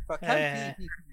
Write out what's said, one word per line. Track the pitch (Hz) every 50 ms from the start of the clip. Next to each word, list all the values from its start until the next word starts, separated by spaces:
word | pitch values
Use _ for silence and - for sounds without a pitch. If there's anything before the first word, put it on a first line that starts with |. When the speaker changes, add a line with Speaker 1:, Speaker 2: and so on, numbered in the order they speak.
| - -
Speaker 1:
فكان | 160 - - 226
Speaker 2:
إيه. | - 156 151 143 143 139 139 139
Speaker 1:
في، | 139
في، | - - - - - - -